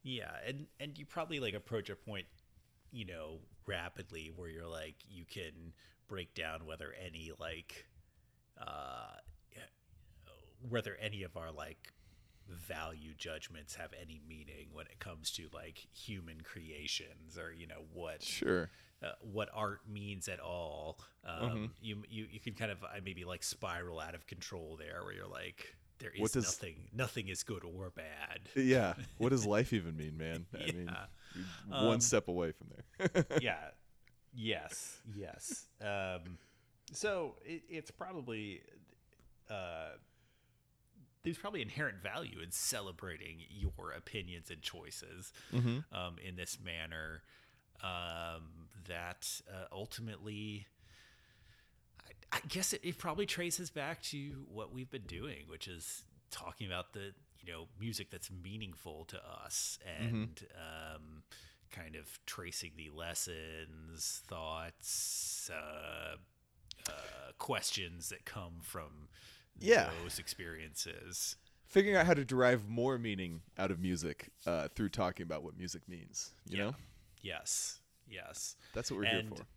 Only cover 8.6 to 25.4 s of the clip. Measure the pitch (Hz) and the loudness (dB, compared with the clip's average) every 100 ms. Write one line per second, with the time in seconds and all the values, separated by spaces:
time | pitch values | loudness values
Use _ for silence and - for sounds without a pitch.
8.6 | - 73 65 64 50 50 - - - 120 | -6 -6 -6 -6 -8 -12 -16 -18 -18 -16
9.6 | - _ _ - - - - - - - | -16 _ _ -20 -20 -20 -20 -20 -20 -12
10.6 | 123 117 104 98 107 101 90 85 82 76 | 0 2 2 -2 -2 -2 -4 -4 -6 -6
11.6 | 76 80 - - - - - - - 85 | -8 -10 -16 -20 -20 -20 -20 -20 -12 -10
12.6 | 82 80 80 80 78 76 85 78 - 78 | -6 -4 -4 -6 -12 -8 -6 -4 -6 -10
13.6 | 76 - 80 - 78 78 78 80 73 73 | -10 -8 -8 -10 -12 -12 -12 -12 -12 -14
14.6 | 73 76 82 - - 80 78 - 78 82 | -12 -10 -12 -10 -8 -4 -4 -4 -8 -10
15.6 | 80 80 - - - 98 82 80 80 - | -10 -12 -16 -12 -6 -6 -6 -10 -10 -10
16.6 | 80 73 76 - 80 76 78 85 82 82 | -8 -6 -2 -2 -2 -14 -12 -8 -8 -8
17.6 | 80 80 80 87 82 76 - - - 90 | -10 -10 -10 -6 -4 -4 -4 4 8 8
18.6 | 80 - - - - - 107 101 104 107 | 6 -6 -20 -6 -6 -6 -4 0 0 2
19.6 | 104 101 107 104 101 98 95 90 85 87 | 0 0 -6 -6 -4 -4 -4 -4 -2 -2
20.6 | 80 76 78 - - - - 82 113 113 | -2 -2 -4 -6 -14 -10 -6 0 0 0
21.6 | 110 - 110 104 104 110 110 107 123 98 | -2 -4 -6 -6 -4 -6 -6 -6 -6 -2
22.6 | 113 92 95 101 95 87 87 90 - - | -2 -2 -6 -6 -6 -6 -4 -2 -2 -2
23.6 | 92 85 87 82 78 85 - 87 - 90 | -2 0 -2 -4 -4 -6 -10 -10 -6 -6
24.6 | 78 80 78 85 98 95 - 67 | -6 -8 -6 -6 -6 -6 -6 -6